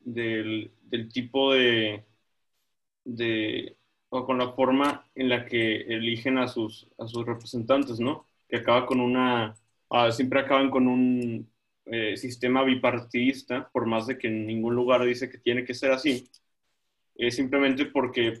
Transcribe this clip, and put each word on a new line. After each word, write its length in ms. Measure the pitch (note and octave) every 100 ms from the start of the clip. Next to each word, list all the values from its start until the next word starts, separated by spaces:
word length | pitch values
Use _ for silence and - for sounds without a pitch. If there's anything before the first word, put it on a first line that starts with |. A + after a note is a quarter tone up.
del, 720 | B2 A#2 A2+ A2 G#2+ A2 G#2+ _
del 280 | - A#2+ A2+
tipo 420 | B2+ B2 C3+ C3+
de, 520 | C3 B2 A#2 G#2+ G#2 - _ _ _ _ _ _ _ _ _
de, 760 | - A#2 A#2 A2 G#2+ A#2+ - - _ _ -
o 160 | B2+ B2+
con 120 | B2+
la 140 | B2
forma 560 | C3 B2+ C3 C#3+ C#3+ - -
en 140 | B2+
la 160 | A#2+ A#2+
que 360 | A#2+ A2+ A2
eligen 560 | - A2+ A#2 A2+ C3+ C3
a 100 | B2
sus, 400 | B2 A2 - - -
a 80 | A#2
sus 180 | A#2 A2+
representantes, 760 | A2+ - B2 A2 C#3 C3+ A2+
¿no? 280 | A#2+ D#3+ _ _ -
Que 100 | A#2
acaba 280 | - A#2+ B2
con 140 | B2+
una, 560 | B2 B2+ B2+ A#2+ A2 A2 _ _ -
ah, 220 | A#2+ A#2+
siempre 280 | A2+ C3 C3+
acaban 300 | C3+ C#3 C3+
con 180 | C3 B2+
un, 640 | B2 B2+ B2+ A#2+ A2+ - _ _ _ -
eh, 300 | A2+ G#2+ G2
sistema 480 | B2+ A2+ B2+ C3
bipartidista, 1040 | C3+ B2 B2 A#2 - A#2+ B2+ C3+ - B2 -
por 160 | B2+ A2+
más 180 | A2+ A2
de 140 | C3
que 80 | A#2
en 180 | A2 G#2+
ningún 300 | A2+ A#2 A#2+
lugar 280 | B2 B2
dice 280 | A#2+ B2 C3
que 80 | -
tiene 240 | - A#2+
que 100 | B2
ser 180 | B2 C3+
así. 380 | C3 D3+ B2 - _ _ _ _ _ _ _ _ -
Es 220 | A#2+ A#2+
simplemente 480 | C3 C#3 C#3 C3 C#3+
porque, 480 | C#3+ B2+ B2 A2+ A2